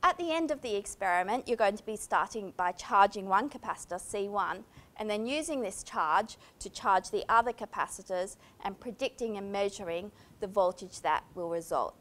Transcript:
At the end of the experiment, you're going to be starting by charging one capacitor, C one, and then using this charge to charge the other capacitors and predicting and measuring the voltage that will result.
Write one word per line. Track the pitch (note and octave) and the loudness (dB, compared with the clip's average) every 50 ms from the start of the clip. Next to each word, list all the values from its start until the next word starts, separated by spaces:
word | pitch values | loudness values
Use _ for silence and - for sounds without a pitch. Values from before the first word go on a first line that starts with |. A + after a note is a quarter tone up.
| - | 4
At | F4+ F4 F4 | 4 2 4
the | F4 E4+ | 0 0
end | D#4 E4 E4 D4+ | 0 0 2 0
of | D4+ C#4 | 0 -2
the | - B3 G#3 | -2 -2 -2
experiment, | G3+ G#3 - - - - F#3+ F3 F3 F3+ F#3 G#3+ B3+ C4 - | -2 -2 -6 -8 -4 0 2 2 2 2 2 0 -2 0 -2
you're | A#3+ A3+ | 2 4
going | A3+ G3+ G3+ | 4 4 4
to | G#3+ - | 0 -6
be | - A3 | -8 -8
starting | G#3 - - - F3 D#3 G#3 - A#3 G3+ F#3 - | -8 -4 0 2 2 2 2 -2 -8 -8 -8 -4
by | - F#3 F3+ | -2 -2 -2
charging | F#3 - - - A#3+ G3+ G3 G3+ - G#3 F#3+ G3 | -2 -4 -6 2 8 8 8 8 6 -2 -2 2
one | F#3+ G3 A#3 C#4+ | 2 2 2 2
capacitor, | - B3+ - A3+ E3 - - - F3 F#3 | -6 -8 -6 -6 -6 -6 -6 -8 -8 -8
C | - - - G#3 G3 G3+ | -8 -6 -4 -4 -4 -2
one, | G3+ G#3 F#3 E3+ D#3+ F#3 A3+ - _ - - - _ - | 0 0 0 0 -2 -6 -8 -18 _ -20 -20 -20 _ -8
and | G#3+ G#3+ | -4 -2
then | G#3 G#3 A3 | -2 -2 -2
using | A#3+ C4+ D4+ D#4+ E4 D#4 C4+ | -2 -2 -2 -2 -2 -2 -2
this | A#3+ F#3+ G3 - | -4 -4 -6 -8
charge | - - - A3 F3 D#3 D#3 F#3 G#3+ A3 - - - - - _ | -12 -8 -2 -2 0 4 4 2 2 0 -6 -18 -20 -20 -18 _
to | - G3+ | -14 -12
charge | - - - A#3+ G3 F#3 F#3 - | -12 -4 2 4 4 4 4 2
the | - G#3 - - | -4 -4 0 4
other | A3+ A3+ A#3 B3 | 4 4 4 4
capacitors | - - A3+ G3+ - - - E3 - - F#3 - F#3+ F3+ F3+ G3+ - _ - - - _ - | 0 -4 -8 -10 -4 -4 -4 -4 -4 -14 -8 -6 -4 -4 -2 -4 -6 _ -20 -20 -20 _ -6
and | G3+ G3 - | -6 -6 -6
predicting | - B3+ G#3+ - C4+ C4+ - - B3 A3+ G#3+ G3+ | -10 -12 -8 -4 -4 -4 -4 -4 -4 -4 -4 -4
and | G3 G3+ | -6 -4
measuring | G3+ G3+ G3+ G3+ G3+ - G#3 E3+ E3+ F3 F3+ G#3 - - - - - - | -2 0 0 0 -2 -4 -6 -4 -4 -4 -6 -8 -16 -18 -20 -20 -10 -8
the | - | -8
voltage | G3 F#3+ G#3 F#3+ F3+ F#3 F3+ G3+ F#3 - - | -2 2 4 4 4 2 -2 -10 -14 -14 -4
that | - E3 D#3 - - - - | 0 2 2 2 0 -4 -10
will | F3+ F3 E3+ | -8 -6 -4
result. | E3+ E3+ E3 - E3+ C#3 A#2 E2 - - | -4 -4 -4 -2 -2 0 0 -2 -4 -10